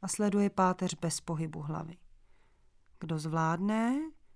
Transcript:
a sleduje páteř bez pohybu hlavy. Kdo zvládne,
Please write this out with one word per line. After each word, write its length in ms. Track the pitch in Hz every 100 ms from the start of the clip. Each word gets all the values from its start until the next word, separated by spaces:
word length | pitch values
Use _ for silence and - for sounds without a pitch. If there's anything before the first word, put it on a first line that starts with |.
a 60 | 190
sleduje 420 | - 208 202 202
páteř 460 | - 185 180 180 -
bez 260 | 165 -
pohybu 400 | - 160 160 156
hlavy. 360 | 147 156 160 170 - - - - - _ _ _ _ -
Kdo 200 | 160 160
zvládne, 920 | 156 165 160 170 202 220 233 269 320 - -